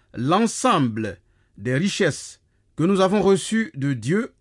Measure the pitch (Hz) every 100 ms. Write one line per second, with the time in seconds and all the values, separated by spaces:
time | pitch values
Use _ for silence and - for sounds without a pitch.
0 | _ - 127 185 226 - 254 185 127 110
1 | 107 85 _ _ _ - 110 131 196 -
2 | 165 - - - _ _ _ - 165 196
3 | 190 208 196 196 - 220 220 139 139 127
4 | 110 196 262 _